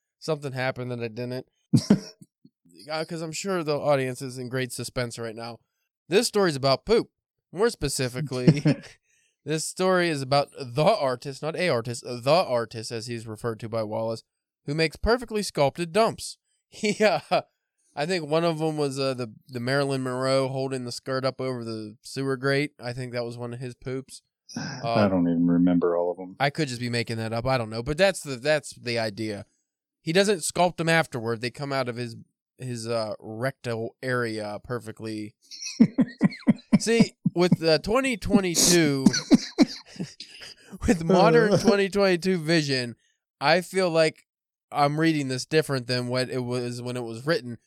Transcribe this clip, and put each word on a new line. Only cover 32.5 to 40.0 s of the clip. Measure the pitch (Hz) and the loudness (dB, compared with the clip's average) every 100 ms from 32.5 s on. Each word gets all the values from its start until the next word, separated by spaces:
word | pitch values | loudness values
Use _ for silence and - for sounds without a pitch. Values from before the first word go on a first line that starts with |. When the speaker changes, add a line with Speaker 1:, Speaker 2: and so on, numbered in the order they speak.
| - | -14
Speaker 1:
his, | 127 120 113 | -10 -8 -4
uh, | 117 107 - | -4 -4 -6
rectal | 107 110 131 - 123 113 113 - | -10 -6 -6 -6 -6 -6 -6 -8
area | 131 127 117 110 104 104 | -4 -2 -2 -4 -8 -10
perfectly. | - 123 107 107 110 107 104 - _ - - - 233 - | -8 -8 -8 -10 -10 -8 -10 -14 _ -14 -6 4 4 6
Speaker 2:
<laughs> | - - 233 - - - _ 208 | -2 0 -2 2 0 0 _ 2
Speaker 1:
See, | 214 226 - - - 170 | 4 4 2 0 -2 2
with | 180 - | 4 4
the | 160 151 | 4 2
twenty | 196 247 269 220 | 2 0 0 -2
twenty-two, | 180 202 185 165 - 175 151 139 131 | 2 2 4 2 6 6 4 4 2
<laughs> | - - 269 - - - - - - | 2 4 4 4 2 2 0 -16 -12